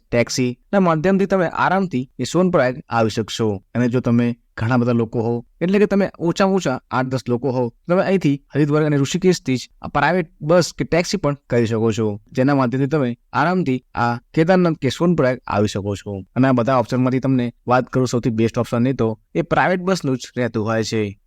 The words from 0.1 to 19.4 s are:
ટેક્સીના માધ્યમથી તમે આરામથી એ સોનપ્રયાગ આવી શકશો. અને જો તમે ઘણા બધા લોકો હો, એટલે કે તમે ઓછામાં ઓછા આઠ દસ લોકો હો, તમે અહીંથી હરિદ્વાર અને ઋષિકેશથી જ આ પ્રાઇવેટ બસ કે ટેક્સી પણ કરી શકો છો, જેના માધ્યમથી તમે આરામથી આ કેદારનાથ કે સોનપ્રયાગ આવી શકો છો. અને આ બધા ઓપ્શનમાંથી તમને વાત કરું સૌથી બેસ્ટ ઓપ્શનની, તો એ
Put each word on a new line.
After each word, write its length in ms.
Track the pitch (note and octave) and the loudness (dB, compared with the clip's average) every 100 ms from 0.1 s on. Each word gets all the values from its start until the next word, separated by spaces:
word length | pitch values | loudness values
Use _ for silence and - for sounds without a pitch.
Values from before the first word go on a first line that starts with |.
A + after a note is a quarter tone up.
ટેક્સીના 680 | A#2+ A#2+ - B2+ B2 - G3 | 0 0 0 -2 -4 -2 2
માધ્યમથી 460 | F#3 D#3+ E3 G3 G3 | 2 2 2 2 2
તમે 200 | F#3+ E3 | 0 0
આરામથી 580 | - C3+ F#3 F#3 B2+ C3 - | 0 0 0 -2 -4 -6 -8
એ 60 | |
સોનપ્રયાગ 520 | B2 E3 F#3 E3+ B2+ B2+ - | -4 0 2 2 2 -2 -4
આવી 220 | A#2 A2+ | 0 0
શકશો. 380 | A2 G#2+ - A2+ G2 _ | 0 -4 -2 -2 -2 _
અને 140 | A#2 B2 | -2 0
જો 120 | B2 | 0
તમે 360 | A#2+ A#2+ A#2+ A#2+ _ - | 2 2 0 -4 _ -6
ઘણા 200 | A2+ B2+ | -2 0
બધા 160 | A#2+ | 2
લોકો 300 | A#2+ A2+ B2 | 0 0 -2
હો, 100 | A2+ A#2+ A#2+ - | -4 -4 -8 -6
એટલે 180 | E3+ G3 | 0 2
કે 80 | G3+ | 2
તમે 200 | G3 F#3+ - | 2 -2 -2
ઓછામાં 360 | E3 E3 G3 | -2 0 2
ઓછા 240 | F#3+ E3+ B2+ - | 2 -2 -6 -4
આઠ 160 | A#2+ B2+ | -4 -2
દસ 220 | B2+ - | -4 -2
લોકો 220 | A#2+ C3+ | -2 -2
હો, 140 | B2+ A#2+ - - | -2 -4 -6 -2
તમે 140 | F3+ | 0
અહીંથી 340 | F3 F#3+ D#3+ C#3+ _ | 2 2 2 -2 _
હરિદ્વાર 280 | C3+ D3+ D3+ | -2 0 2
અને 120 | D3+ C#3+ | 2 0
ઋષિકેશથી 600 | C#3 F3 F#3 F3 - B2+ | 0 0 2 0 0 -4
જ 120 | - _ | -4 _
આ 60 | - | -6
પ્રાઇવેટ 420 | D3 C#3+ F3+ E3 - | 0 2 0 -2 -6
બસ 300 | D3 F3 D#3+ - | 2 2 2 -2
કે 60 | |
ટેક્સી 320 | C3+ D#3+ F3+ F#3+ | -2 0 0 -2
પણ 200 | C#3+ C#3+ - | -2 -4 -2
કરી 160 | B2 A2+ | 0 0
શકો 260 | A2+ A2+ | 0 0
છો, 140 | G#2+ A2 G#2 _ | 0 -2 -4 _
જેના 220 | - C3+ | -2 0
માધ્યમથી 320 | C#3+ B2+ C3 C#3 | 2 0 0 0
તમે 240 | D3+ B2+ A#2+ _ | 0 -2 -4 _
આરામથી 520 | B2 D3+ F#3 C#3+ B2+ _ | -2 0 0 -2 -4 _
આ 240 | - A#2+ A#2+ _ | -4 -2 -2 _
કેદારનાથ 440 | - E3 F#3 F3 D#3 | 0 2 4 2 0
કે 80 | C3+ | -4
સોનપ્રયાગ 480 | - E3+ E3 B2+ B2+ - | 0 0 2 0 0 -2
આવી 220 | G2+ G#2+ | 0 0
શકો 260 | G#2+ G2 | -2 -6
છો. 220 | G2+ - G2 F#2 - | -8 -8 -10 -8 0
અને 120 | C3 | 2
આ 40 | |
બધા 260 | B2+ A#2 C3 | 2 2 0
ઓપ્શનમાંથી 420 | A#2 B2+ B2+ C3 | 0 0 0 0
તમને 260 | C3 C3 A#2+ - - | 0 -2 -2 -6 0
વાત 180 | B2 A#2+ | 0 0
કરું 140 | C3 B2+ | -2 0
સૌથી 240 | A#2+ B2+ | 0 -2
બેસ્ટ 280 | A2 A2+ B2 | 0 0 0
ઓપ્શનની, 360 | A#2 A#2+ B2 | -2 0 0
તો 140 | C3+ A2+ A2 _ | 0 -2 -4 _
એ 80 | - | -4